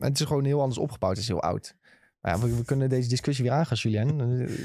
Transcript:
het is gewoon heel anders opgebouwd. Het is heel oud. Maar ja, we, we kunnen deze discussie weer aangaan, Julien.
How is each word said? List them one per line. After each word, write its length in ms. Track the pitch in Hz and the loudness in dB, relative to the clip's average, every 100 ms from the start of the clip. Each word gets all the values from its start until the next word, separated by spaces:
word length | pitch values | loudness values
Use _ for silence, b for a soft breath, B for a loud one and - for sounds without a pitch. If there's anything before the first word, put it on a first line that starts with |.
| 135 | -2
het 120 | 139 | 0
is 60 | 143 | 0
gewoon 200 | 143 139 | 0 2
heel 140 | 143 | 2
anders 180 | 135 117 | 0 -2
opgebouwd. 320 | 151 - 95 | -4 -2 -2
Het 80 | 95 | 0
is 60 | 113 | -2
heel 140 | 87 | 0
oud. 340 | 82 - - - b b b b | 0 -2 -6 -20 b b b b
Maar 140 | - 87 | -2 0
ja, 40 | |
we, 140 | 120 117 | 0 0
we 100 | 117 | 0
kunnen 240 | 135 131 | 0 2
deze 200 | 127 120 | 2 2
discussie 340 | 123 - 135 120 | 0 0 0 2
weer 80 | |
aangaan, 240 | 135 160 117 | 2 0 0
Julien. 680 | 113 107 123 151 120 123 127 - | 0 2 2 0 0 0 -2 -4